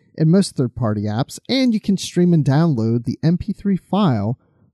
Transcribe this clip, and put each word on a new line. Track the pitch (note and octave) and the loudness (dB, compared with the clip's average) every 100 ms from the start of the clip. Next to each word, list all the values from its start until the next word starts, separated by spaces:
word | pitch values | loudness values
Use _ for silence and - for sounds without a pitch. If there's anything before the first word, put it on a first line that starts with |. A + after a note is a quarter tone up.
| _ - | _ -2
and | D#3+ | 2
most | F#3+ F#3 - | 2 2 -2
third-party | B2 - A2+ G#2 | -4 -4 -4 -2
apps. | G#2 G#2+ C#3+ - - | -4 -4 -6 -10 -4
And | C4 B3+ | 0 0
you | G#3+ | 0
can | - F#3+ | -2 -2
stream | - F3+ F3+ | -2 0 2
and | E3 | 4
download | C3+ C#3 E3+ A#2+ A2+ A#2 | 2 2 2 0 0 -2
the | A#2 - | -2 -2
M | D#3 F3+ | -2 -2
P | - | -4
three | - G3+ F#3 | -6 -4 -4
file | - F#3+ F#3+ A2+ G2+ B2 _ _ _ | -2 0 2 0 -2 -6 _ _ _